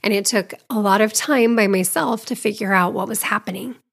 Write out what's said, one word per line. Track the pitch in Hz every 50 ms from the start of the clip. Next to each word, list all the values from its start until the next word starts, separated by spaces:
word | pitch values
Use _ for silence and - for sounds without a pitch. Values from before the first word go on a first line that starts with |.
| -
And | 202 214
it | 202 202
took | - - 214 185 - - - _ _
a | 254 214
lot | 208 202 190 208
of | 214 214 214
time | - - - 294 254 233 233 233
by | 226 214
myself | 196 196 185 185 - - 330 320 262 233 220 -
to | - 247
figure | 214 - 220 202 - 214 190 196
out | 190 180 175 -
what | - 190
was | 190 220 214 -
happening. | - 214 214 - - 185 190 240 254 240 _ _ _